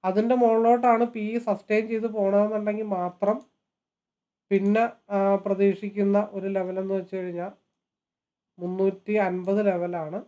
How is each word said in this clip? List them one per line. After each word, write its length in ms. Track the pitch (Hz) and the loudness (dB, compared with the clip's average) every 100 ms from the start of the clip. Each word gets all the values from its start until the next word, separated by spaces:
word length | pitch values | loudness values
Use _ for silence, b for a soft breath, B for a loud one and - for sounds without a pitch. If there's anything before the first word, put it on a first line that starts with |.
| 185 | 0
അതിൻ്റെ 280 | 190 233 247 | 0 2 4
മുകളിലോട്ടാണ് 600 | 240 226 226 240 247 226 240 | 4 4 4 4 4 2 2
പി 100 | 226 214 233 233 | -2 -4 -4 -2
സസ്റ്റെയിൻ 380 | 202 - 214 220 | -4 0 -2 0
ചെയ്ത് 160 | 226 226 214 | -4 -4 -2
പോണതെന്നുണ്ടെങ്കിൽ 720 | 196 202 208 214 208 208 214 185 | 2 2 2 0 -4 -4 -4 -4
മാത്രം 420 | 180 180 202 240 - _ _ _ _ _ _ _ _ _ _ | -4 -2 -2 -2 -6 _ _ _ _ _ _ _ _ _ _
പിന്നെ, 320 | 196 196 214 226 - _ 202 | 0 2 2 2 -4 _ 0
ആ, 20 | 196 196 202 | 2 0 0
പ്രതീക്ഷിക്കുന്ന 720 | 196 202 190 202 202 202 202 208 196 | 2 2 0 -6 -2 2 2 0 -6
ഒരു 100 | 190 196 | -4 -4
ലെവൽ 200 | 185 190 | -4 -6
എന്ന് 120 | 190 196 | -4 -4
വെച്ച് 160 | 185 190 | -4 -8
കഴിഞ്ഞാ 280 | 180 175 185 208 _ _ _ _ _ _ _ _ _ - | -8 -8 -10 -12 _ _ _ _ _ _ _ _ _ -10
മുന്നൂറ്റി 520 | 175 185 190 190 - 214 190 | -8 0 0 0 -2 0 0
അൻപത് 340 | 180 180 202 202 | -2 -2 0 2
ലെവലാണ്. 500 | 180 175 175 156 185 | 0 -4 -6 -8 -10